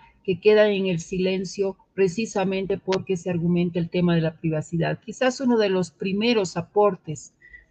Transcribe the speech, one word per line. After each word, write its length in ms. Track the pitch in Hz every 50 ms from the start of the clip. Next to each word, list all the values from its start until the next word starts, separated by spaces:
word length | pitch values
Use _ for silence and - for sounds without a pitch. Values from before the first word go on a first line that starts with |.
| - - _ _
que 180 | - 190 180 170
quedan 300 | - 214 214 214 214 214
en 160 | 202 190 190
el 140 | 190 175 165
silencio 760 | - - 190 180 185 185 190 190 190 185 - 208 190 196 - _ _ _ -
precisamente 840 | 190 196 180 170 226 220 214 - 202 185 196 190 190 196 175 196 185
porque 380 | - 190 190 190 - - 190
se 120 | 170 - 185
argumenta 520 | 175 165 170 170 175 175 180 175 170 175
el 100 | 165 -
tema 240 | - 180 175 175 170
de 60 | 165
la 160 | 160 160 160 -
privacidad. 640 | - 160 156 151 156 - 170 165 156 151 156 - -
Quizás 360 | 220 - - 254 254 247 -
uno 180 | 269 247 240 220
de 100 | 208 196
los 220 | 190 185 180 -
primeros 680 | _ - 196 196 190 202 220 240 240 214 190 170 -
aportes, 760 | 170 165 - - 208 208 202 185 - - 156 151 - - - _ _ _ - - - _ _